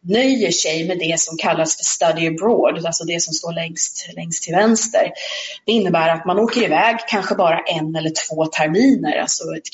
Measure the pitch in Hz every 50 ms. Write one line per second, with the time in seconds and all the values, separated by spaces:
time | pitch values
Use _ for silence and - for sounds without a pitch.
0 | _ 175 196 240 262 269 269 233 208 170 170 - - 165 156 165 165 175 185 180
1 | 160 160 165 160 - 160 160 165 - 185 165 160 160 156 - - - - - -
2 | 180 165 160 165 165 165 160 165 185 226 240 - - 135 160 170 170 170 165 -
3 | 170 165 170 170 170 - 165 - - 170 165 165 165 165 165 - - - - -
4 | - 170 - 175 165 170 165 - - 170 165 180 214 226 226 214 - - - 190
5 | - - - - - - - - - - - - _ - 226 233 196 185 170 165
6 | 160 165 165 160 165 180 180 202 220 226 - 247 220 185 202 220 226 208 220 226
7 | - - - 202 190 - 202 185 185 165 165 170 - - 170 160 156 156 160 160
8 | 156 160 156 - - - 160 156 160 156 - - 156 156 160 196 247 277 247 208
9 | - 151 - - - - - - - 160 160 160 - -